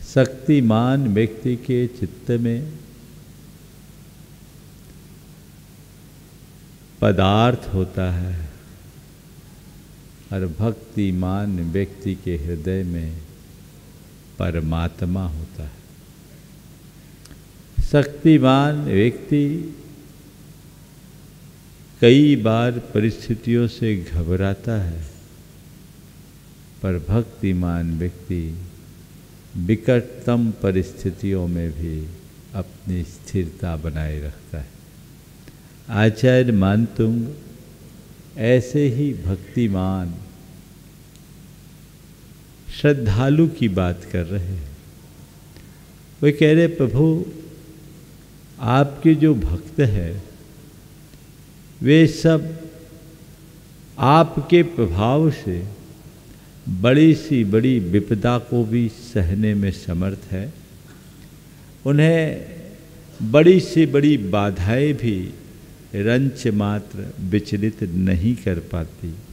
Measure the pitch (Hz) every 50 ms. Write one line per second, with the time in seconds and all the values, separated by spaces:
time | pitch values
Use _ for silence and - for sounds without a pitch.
0 | - - - 135 131 113 - - - - 151 143 127 113 107 110 120 127 131 139
1 | 139 120 98 104 113 117 - - - 131 120 117 - - 127 123 123 120 - -
2 | 104 85 - - - - 120 117 120 117 117 117 147 156 - - - - - -
3 | - - - - - - - - - - - - - - - - - - - -
4 | - - - - - - - - - - - - - - - - - - - -
5 | - - - - - - - - - - - - - - - - - - - -
6 | - - - - - - - - - - - - - - - - - - - -
7 | - 110 98 87 95 95 101 107 117 123 123 120 - - 92 95 92 90 - -
8 | 92 90 90 87 90 90 90 85 80 73 - - - - - - - - - -
9 | - - - - - - - - - - - - - - - - - - - -
10 | - - - - - - 98 95 92 90 85 - 107 117 107 - - - - 107
11 | 101 98 92 90 92 90 95 101 104 104 98 90 85 82 80 95 98 90 - -
12 | - 98 92 - - 92 87 80 71 82 87 80 76 92 92 95 92 87 85 85
13 | 82 80 82 80 76 - - - - - - - - - - - - - - -
14 | - - - - - - - - 92 90 80 82 78 78 80 82 85 85 - -
15 | 98 87 90 95 95 87 76 78 82 - - - 78 71 - - - - - -
16 | - - - - - - - - - - - - - - - - - - - -
17 | - - - - - - - - - - - - - - - - - - - 147
18 | 131 - - - - 165 160 147 127 131 131 135 143 147 151 147 147 139 98 98
19 | 104 123 120 - - - 151 147 143 143 151 170 160 165 - - - - - -
20 | - - - - - - - - - - - - - - - - - - - -
21 | - - - - - - - - - - - - - - - - - - - -
22 | 120 117 127 143 147 151 143 120 107 110 110 113 117 123 120 120 - - - 107
23 | 104 113 107 - - - 117 107 - 120 117 120 120 110 - - 120 113 107 95
24 | 85 - - 85 85 80 92 92 98 98 98 - - 117 117 107 95 85 82 82
25 | 80 71 - - - - - - - - - - - - - - - - - -
26 | - - - - - - - - - - - - - - - - - 98 92 87
27 | 78 - 98 117 117 - - - - 98 92 90 87 87 85 85 85 85 82 80
28 | 87 90 87 - - - 95 87 82 80 80 87 90 90 - - - - - -
29 | - - - - - - - - - - - 95 87 87 110 110 - - 127 120
30 | 117 - - - - - 120 120 120 113 101 - - 101 92 95 90 92 - -
31 | - 98 85 - - 98 95 92 90 87 87 85 85 85 76 76 82 82 78 78
32 | 78 78 85 - - - - - - - - 98 90 - - - - - 90 90
33 | 82 - - - - - - 101 90 82 - - - 90 82 78 76 82 73 78
34 | 78 78 76 76 73 73 71 - - - - 78 69 65 - - - - - -
35 | - - - - - - - - - - - - - - - - - - 110 101
36 | 107 113 107 - - 127 127 127 127 123 113 98 92 95 101 107 117 113 - -
37 | 113 110 113 117 117 120 147 - - - - - - - - - - - - -
38 | - - - - - - - 156 117 117 127 127 120 - - 147 147 139 113 123
39 | 147 143 127 92 80 90 98 95 - - - 127 120 107 98 92 92 92 95 95
40 | 90 87 85 85 - - - - - - - - - - - - - - - -
41 | - - - - - - - - - - - - - - - - - - - -
42 | - - - - - - - - - - - - - - - - - 147 147 135
43 | 120 104 95 110 127 135 143 156 165 160 165 - 123 110 92 95 90 87 87 87
44 | - - - 92 87 82 98 98 90 90 95 87 71 69 - - - - - -
45 | - - - - - - - - - - - - - - - - - - - -
46 | - - - - - 151 147 147 156 151 156 165 170 165 165 - 139 120 104 127
47 | 156 160 160 170 180 - - - - - - - - - - - - - - -
48 | - - - - - - - - - - - - 131 113 123 135 139 139 - -
49 | - 160 160 143 151 156 147 113 - 69 82 85 - - - - 143 120 101 92
50 | 87 82 87 98 - - - - - - - - - - - - - - - -
51 | - - - - - - - - - - - - - - - - - 123 147 160
52 | 160 151 156 - - 160 160 156 - - - - - - - - - - - -
53 | - - - - - - - - - - - - - - - - - - - -
54 | - 127 143 160 165 - - - 139 - 175 175 165 170 - - 117 92 80 92
55 | 104 117 131 151 160 160 139 - - 98 90 87 90 101 101 - - - - -
56 | - - - - - - - - - - - - - - 98 90 95 120 131 147
57 | 156 160 156 151 - - 147 123 113 98 101 113 113 131 131 120 95 85 90 104
58 | 101 - 117 104 95 120 120 120 117 - - 120 117 107 113 120 120 110 110 -
59 | - - - 107 90 82 98 101 107 107 104 101 98 98 90 - - - 87 85
60 | 90 98 95 95 - - 98 92 101 135 - - - - - - - - - -
61 | - - - - - - - - - - - - - - - - - 135 139 147
62 | 156 160 165 165 160 151 131 - - - - - - - - - - - - -
63 | - - - - 120 110 117 147 160 180 190 185 - - - 160 160 143 131 143
64 | 143 151 151 123 101 95 92 104 101 104 95 85 87 101 113 131 143 151 147 113
65 | 110 117 104 92 92 95 - - - - - - - - - - - - - 104
66 | 101 110 117 131 139 135 127 - - 120 104 104 104 104 104 104 101 - - 95
67 | 98 - - - - 92 87 104 101 - 104 101 101 113 107 - 110 90 82 92
68 | 92 92 92 85 87 117 123 113 - - 90 85 82 - - 87 80 80 - -
69 | - 85 80 95 - -